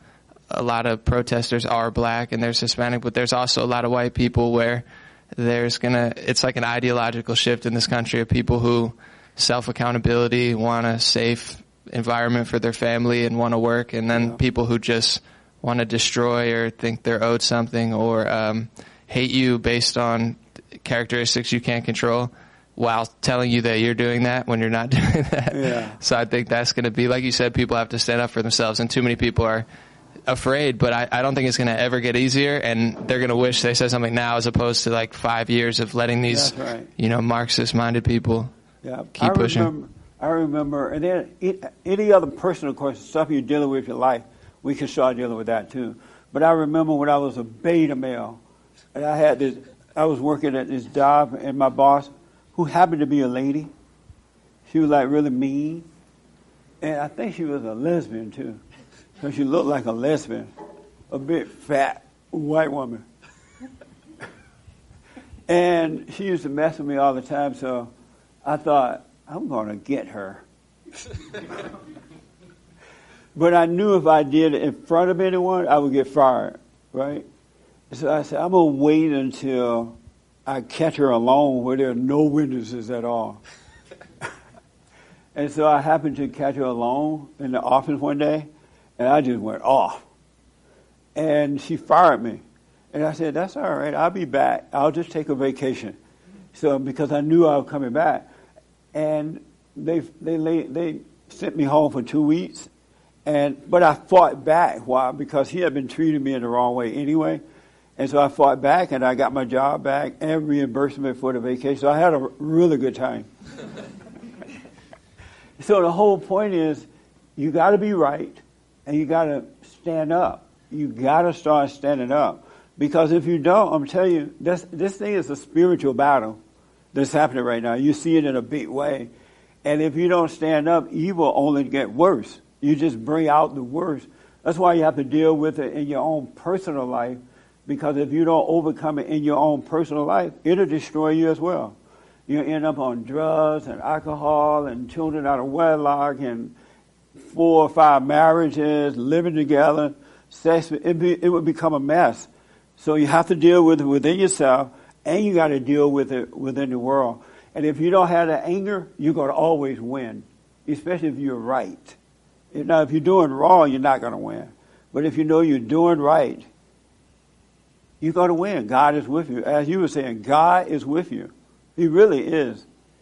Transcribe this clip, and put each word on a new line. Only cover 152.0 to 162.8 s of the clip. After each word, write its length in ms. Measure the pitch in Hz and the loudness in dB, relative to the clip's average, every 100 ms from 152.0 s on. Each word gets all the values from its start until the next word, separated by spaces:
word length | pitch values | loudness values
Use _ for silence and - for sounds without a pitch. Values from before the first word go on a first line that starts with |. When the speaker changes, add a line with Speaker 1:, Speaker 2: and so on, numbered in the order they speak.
| 151 113 - _ _ _ _ _ | 4 2 -12 _ _ _ _ _
Speaker 2:
So 180 | - | -2
you 120 | 151 147 | 2 4
have 180 | 165 170 | 4 2
to 60 | |
deal 280 | 175 165 175 | 4 6 8
with 200 | 165 160 | 6 4
it 20 | |
within 340 | 139 139 131 180 | 4 0 2 2
yourself, 520 | 190 - 143 131 135 - - _ | 0 2 4 4 2 -10 -20 _
and 180 | - 170 | -4 0
you 120 | 208 | 2
gotta 260 | 175 160 139 | 2 2 0
deal 300 | 123 147 147 | 0 2 2
with 220 | 139 131 | 2 -2
it 220 | 131 113 | -4 -8
within 360 | - 135 139 139 | -8 -8 -4 -4
the 80 | 127 | -4
world. 440 | 123 135 123 117 - - - | -2 0 0 -4 -14 -20 -16
And 120 | - 151 | -4 -4
if 120 | 139 | 0
you 120 | 165 | 2
don't 180 | 190 175 | 4 4
have 200 | 170 165 | 2 2
that 160 | 156 165 | 0 -2
anger, 420 | 185 196 202 160 - | -4 -4 -6 -8 -4
you're 140 | 147 | -2
gonna 220 | 160 139 | 0 0
always 440 | 143 160 156 139 120 | 0 2 2 -2 -6
win, 440 | 117 135 120 107 - _ _ _ - | -8 -8 -10 -12 -18 _ _ _ -8
especially 420 | 147 165 180 156 | -6 -4 -4 -4
if 100 | 127 | -4
you're 180 | 139 123 | -6 -6
right. 580 | 113 131 101 85 - - _ _ _ _ _ | -2 -4 -4 -10 -20 -20 _ _ _ _ _
Now, 260 | 151 147 160 | -8 2 2